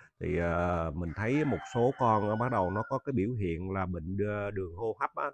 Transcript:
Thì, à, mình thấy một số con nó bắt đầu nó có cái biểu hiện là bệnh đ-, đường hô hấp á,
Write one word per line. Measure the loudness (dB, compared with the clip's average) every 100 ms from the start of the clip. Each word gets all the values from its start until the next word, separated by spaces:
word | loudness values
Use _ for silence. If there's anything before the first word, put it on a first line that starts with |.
| -20 _
Thì, | -2 0
à, | 2 2 2 2 0
mình | -2 -4 -2
thấy | 0 2 2
một | 0 -2
số | 2 2 4
con | 4 4 4
nó | 2
bắt | 2
đầu | 2 2
nó | 0 -2
có | -4
cái | 0
biểu | 0 0
hiện | 0 -2 -2 -2
là | -2 -2
bệnh | -4 -4 -2
đ-, | -2 -2 -4
đường | -4 -6 -4
hô | -4 -2
hấp | -4 -4
á, | -6